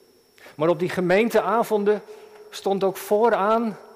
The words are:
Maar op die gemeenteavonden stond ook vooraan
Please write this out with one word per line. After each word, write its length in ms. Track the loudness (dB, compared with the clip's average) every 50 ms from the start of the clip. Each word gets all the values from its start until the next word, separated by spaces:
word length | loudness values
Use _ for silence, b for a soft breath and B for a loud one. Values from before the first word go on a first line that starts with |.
| _ _ _ _ _ _ _ B B B B
Maar 140 | -2 0 0
op 100 | 0 0
die 100 | -2 -4
gemeenteavonden 1120 | -2 -2 0 2 2 2 2 2 0 0 0 0 0 0 0 0 -2 0 0 0 0 0 B B B B B B B B B -20
stond 340 | -18 -8 -4 -2 0 0 0
ook 120 | -2 -2
vooraan 800 | -4 -4 -2 0 2 2 2 2 2 2 2 2 0 0 -2 -6 -8 -14 -20 -20